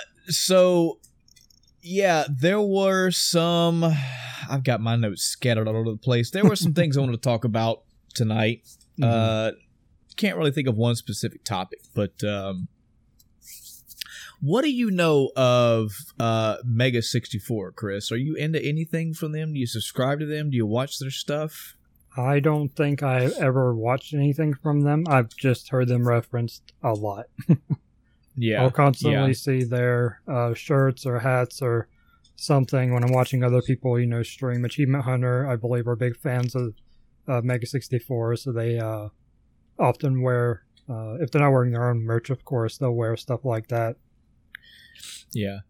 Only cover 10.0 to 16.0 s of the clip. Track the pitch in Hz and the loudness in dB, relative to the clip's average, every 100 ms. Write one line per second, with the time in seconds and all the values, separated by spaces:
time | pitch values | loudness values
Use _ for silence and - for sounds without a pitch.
10 | _ - 208 165 151 139 131 107 117 117 | _ -4 -2 0 0 0 0 0 0 0
11 | - 98 113 - - 95 95 - _ - | -4 -8 -8 -8 -6 -6 -6 -12 _ -4
12 | 101 - 104 101 95 92 90 _ _ _ | -4 -4 -6 -4 -6 -8 -10 _ _ _
13 | _ _ _ _ - - - - - - | _ _ _ _ -20 -20 -20 -20 -20 -20
14 | - - - - 139 214 302 247 226 185 | -18 -18 -20 -6 0 2 2 0 0 2
15 | 165 147 131 - 127 123 120 113 107 104 | 4 4 2 2 4 6 6 4 0 -6